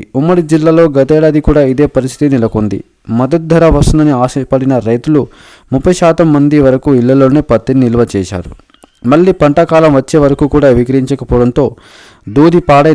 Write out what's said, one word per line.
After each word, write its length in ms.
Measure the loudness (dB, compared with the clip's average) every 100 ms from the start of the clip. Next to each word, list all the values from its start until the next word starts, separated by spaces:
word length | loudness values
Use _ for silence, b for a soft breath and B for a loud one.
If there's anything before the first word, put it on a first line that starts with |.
| -6 -4
ఉమ్మడి 240 | -2 -2 0
జిల్లాలో 320 | 0 2 2 2 0
గతేడాది 440 | 0 2 2 0 0
కూడా 140 | 0 0
ఇదే 140 | 0 -2
పరిస్థితి 320 | -2 -6 -4 -2
నెలకొంది. 440 | 0 -2 -2 -4 -6 -12 _ -6 -4
మద్దతు 280 | -2 -4 0
ధర 120 | 0 2 2
వస్తుందని 360 | 0 2 2 0
ఆశపడిన 500 | -2 -4 -4 -2 0 -2 -2
రైతులు 320 | -4 0 -2 -2 B B B B
ముప్పై 200 | -4 -2 0
శాతం 260 | 0 0 0
మంది 240 | 2 2 2 2
వరకు 240 | 0 0 0
ఇళ్లలోనే 420 | 2 2 2 0 0
పత్తిని 300 | -2 0 0
నిల్వ 180 | 0 0 -2
చేశారు. 360 | -4 -6 -8 -12 -18 _ _ -20 _ -2
మళ్ళీ 200 | 2 2 2
పంటకాలం 500 | 0 0 2 2 2 0
వచ్చే 200 | 0 0
వరకు 200 | 0 0 0
కూడా 140 | 2 2 2
విక్రయించకపోవడంతో 840 | 0 -2 -2 -6 -4 -2 0 0 -4 -6 B B B B -6 0
దూది 240 | 2 2 2
పాడై 240 | 2 2